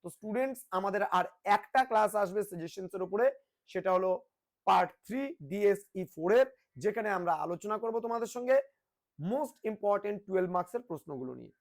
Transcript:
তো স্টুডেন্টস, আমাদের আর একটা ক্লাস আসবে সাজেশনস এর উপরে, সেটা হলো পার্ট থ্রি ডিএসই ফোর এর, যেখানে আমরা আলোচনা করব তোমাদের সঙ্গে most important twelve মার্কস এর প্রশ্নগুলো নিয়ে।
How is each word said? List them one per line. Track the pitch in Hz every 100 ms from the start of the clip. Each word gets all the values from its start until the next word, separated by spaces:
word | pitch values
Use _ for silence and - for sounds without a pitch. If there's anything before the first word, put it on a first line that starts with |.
তো | 175 -
স্টুডেন্টস, | 214 214 269 254 - 185
আমাদের | 196 196 202 180
আর | 175 _ 196 208
একটা | - 269 262
ক্লাস | 220 208 208
আসবে | 196 202 202
সাজেশনস | 170 160 196 185 185
এর | 185
উপরে, | 202 254 277 _ _ _
সেটা | 190 185 185
হলো | 185 185 _ _ _ _ -
পার্ট | 185 180 _ -
থ্রি | 247 277 339 139
ডিএসই | 196 202 196 - 190 180
ফোর | - 170 226
এর, | 262 _ _ -
যেখানে | 175 208 214 190
আমরা | 175 156 156
আলোচনা | 175 208 214
করব | 226 226 233
তোমাদের | 233 233 247
সঙ্গে | 247 269 269 _ _ _ _ - 160
most | 262 302 _ 220
important | 214 208 202 208 208 202
twelve | 190 180 180
মার্কস | 175 240
এর | 247
প্রশ্নগুলো | 156 - 139 127 127
নিয়ে। | 120 _